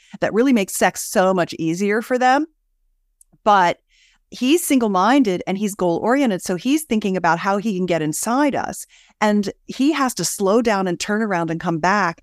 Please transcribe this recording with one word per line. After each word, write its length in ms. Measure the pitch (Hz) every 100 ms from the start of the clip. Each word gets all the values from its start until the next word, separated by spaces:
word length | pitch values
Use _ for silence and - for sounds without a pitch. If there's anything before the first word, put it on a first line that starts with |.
| _ -
that 140 | 160
really 200 | 190 269
makes 220 | 240 190 -
sex 280 | 196 -
so 300 | - - 185
much 200 | 185 160 -
easier 420 | 160 170 202 208
for 160 | 233 254
them. 280 | 254 269 311 _ _ _ _ _ _ _ _ _
But 360 | - 208 175 - _ _ _ _ _
he's 360 | - 247 339 -
single-minded 800 | 269 233 190 196 277 226 180 -
and 120 | 190
he's 180 | 214 196
goal-oriented. 680 | 180 170 214 269 269 180
So 140 | - 175
he's 280 | 247 302
thinking 320 | - 220 208 185
about 220 | 175 165
how 180 | 190 202
he 180 | 208 185
can 80 | 180
get 160 | 170
inside 540 | 151 151 - 247 294 151
us. 320 | - - - _ _ -
And 300 | 214 208 196 - -
he 260 | - 269
has 200 | 294 262 -
to 100 | 170
slow 360 | - 196 214
down 240 | 233 196 185
and 140 | 170
turn 220 | - 208
around 280 | 226 180 165
and 100 | 165
come 180 | 180 165
back 420 | 175 202 180 165